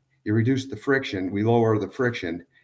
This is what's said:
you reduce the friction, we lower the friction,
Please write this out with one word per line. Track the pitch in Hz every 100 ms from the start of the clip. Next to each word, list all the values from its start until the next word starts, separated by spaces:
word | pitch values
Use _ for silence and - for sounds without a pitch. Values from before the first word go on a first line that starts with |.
| _ _
you | 107
reduce | 110 113 135 -
the | 104
friction, | - 135 131 98 92
we | 101
lower | 104 117 113 107
the | 95
friction, | - 123 117 87 87 - _